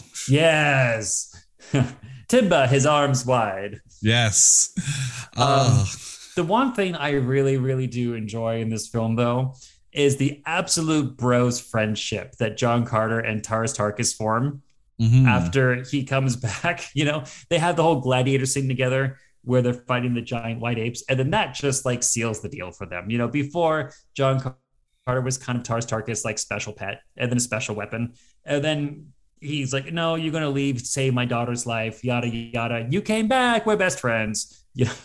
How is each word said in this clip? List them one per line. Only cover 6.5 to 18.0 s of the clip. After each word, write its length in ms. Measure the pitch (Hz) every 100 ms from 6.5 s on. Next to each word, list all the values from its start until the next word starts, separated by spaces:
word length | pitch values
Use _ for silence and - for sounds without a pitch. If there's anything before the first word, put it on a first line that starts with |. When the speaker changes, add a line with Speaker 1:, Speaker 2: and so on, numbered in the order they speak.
| 226 269
Speaker 1:
thing 220 | 220 190 160
I 160 | 147
really, 460 | 143 123 135 135 135
really 300 | 131 131 127
do 260 | 120 120 113
enjoy 460 | 107 113 113 113
in 80 | 113
this 180 | 110 -
film, 280 | 117 113 113
though, 380 | 120 123 131 - - _ _
is 240 | 143 143 139
the 240 | 139 143 156
absolute 680 | 175 180 170 156 156 127 -
bros 420 | 123 123 123 120
friendship 760 | - 113 107 104 - 104 - -
that 180 | 113 -
John 280 | 120 120 117
Carter 340 | 110 110 113
and 240 | 113 107
Taras 320 | - 113 113 -
Tarkas 380 | 104 104 113 -
form 460 | 110 113 139 143 - _ _ -
Speaker 2:
Mm-hmm. 240 | 113 127 127
Speaker 1:
after 560 | 123 85 135 127 123 127
he 140 | 143 135
comes 300 | 135 135 113
<laughs> 280 | 117 -
back. 220 | 170 170 -
You 120 | 139 147
know, 180 | 151 - - -
they 80 | 170
have 180 | 170 165
the 60 |
whole 160 | 160
gladiator 460 | 143